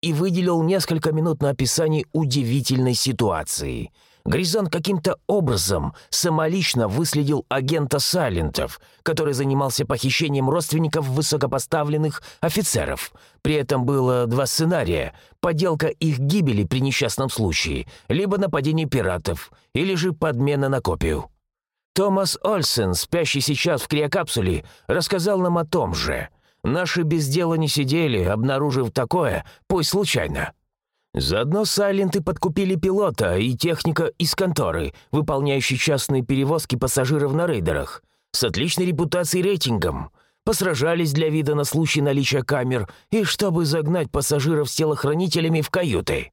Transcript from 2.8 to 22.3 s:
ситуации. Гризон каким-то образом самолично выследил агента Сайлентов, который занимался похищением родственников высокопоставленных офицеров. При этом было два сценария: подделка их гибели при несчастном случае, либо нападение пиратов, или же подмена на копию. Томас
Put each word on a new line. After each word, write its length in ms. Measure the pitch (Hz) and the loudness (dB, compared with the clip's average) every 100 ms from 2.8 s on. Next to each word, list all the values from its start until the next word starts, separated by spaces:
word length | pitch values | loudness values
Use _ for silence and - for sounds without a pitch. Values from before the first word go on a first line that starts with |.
| 127 120 | 2 2
ситуации. 960 | - 113 110 82 76 - 71 - - _ _ _ | 0 0 0 0 -4 -6 -6 -6 -8 _ _ _
Гризон 440 | - - 180 202 190 | -4 -2 0 0 0
каким-то 500 | 170 165 190 175 - - | -2 -2 -2 -2 -4 -2
образом 720 | 202 151 104 82 92 67 - - | 0 2 0 0 -2 -2 -8 -8
самолично 800 | - 180 160 160 185 170 123 110 | -2 0 2 0 0 0 0 0
выследил 580 | 107 165 147 143 147 - | 0 0 0 2 0 0
агента 480 | 135 135 160 139 143 | -2 0 0 0 0
Сайлентов, 840 | - 180 143 87 80 - - - _ _ | 0 0 0 0 -2 -2 -6 -8 _ _
который 320 | - 160 156 | -4 0 0
занимался 500 | 131 135 135 139 - | 0 0 2 0 -2
похищением 640 | 127 127 135 131 160 139 131 | -2 -2 0 0 0 0 2
родственников 600 | 156 156 156 160 165 139 | 0 0 0 0 0 -2
высокопоставленных 1120 | 131 151 156 135 135 - 165 147 151 156 147 - - | 0 0 0 0 -2 -2 -2 0 0 0 -2 -12 -6
офицеров. 760 | 165 190 180 - 135 69 - - - _ | -2 0 0 -2 -2 -6 -10 -14 -20 _
При 140 | - 151 | -2 0
этом 280 | 131 135 | 2 0
было 440 | 123 139 127 123 120 | 2 2 2 2 2
два 180 | 123 135 | 0 0
сценария: 680 | - 160 175 95 82 64 - - _ | 0 2 2 0 -2 -2 -10 -20 _
подделка 480 | 175 156 180 156 160 | -2 2 0 2 -2
их 320 | - 160 135 | 0 -2 0
гибели 460 | 139 196 151 107 95 | 0 2 2 2 0
при 160 | 131 | 0
несчастном 500 | 135 127 123 - 135 | 0 0 -2 -2 -4
случае, 560 | - 104 78 82 69 62 - _ | 0 0 0 -2 -4 -8 -16 _
либо 280 | 156 196 196 | -2 0 0
нападение 480 | 190 143 139 160 156 | 0 0 0 0 0
пиратов, 680 | 131 95 90 82 82 - _ _ | 0 0 -2 -4 -6 -8 _ _
или 220 | 135 180 185 | -2 0 0
же 180 | 180 | 0
подмена 560 | 156 160 123 139 143 135 | 0 -2 0 0 0 0
на 120 | 135 | 0
копию. 500 | - 82 82 76 - _ _ _ _ _ _ | -2 -2 -2 -2 -6 _ _ _ _ _ _
Томас 440 | - 202 190 196 | 0 2 2 0